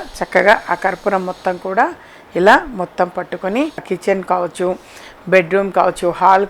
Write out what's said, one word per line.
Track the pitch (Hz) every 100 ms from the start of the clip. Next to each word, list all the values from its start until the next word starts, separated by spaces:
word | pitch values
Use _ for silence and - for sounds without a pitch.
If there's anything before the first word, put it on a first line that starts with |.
| - -
చక్కగా | 185 185 190 220 -
ఆ | 175 190
కర్పూరం | 185 208 190 180
మొత్తం | 180 190 180 190
కూడా | 190 311 330 - - - 170
ఇలా | 190 277 330 208
మొత్తం | 175 - 175 180
పట్టుకొని | 175 - 190 226 311 - -
కిచెన్ | 185 - 196 -
కావచ్చు, | 180 175 - 180 185 - - - - 175
బెడ్‌రూమ్ | 185 165 196 196 185
కావచ్చు, | 180 175 175 160
హాల్ | 185 190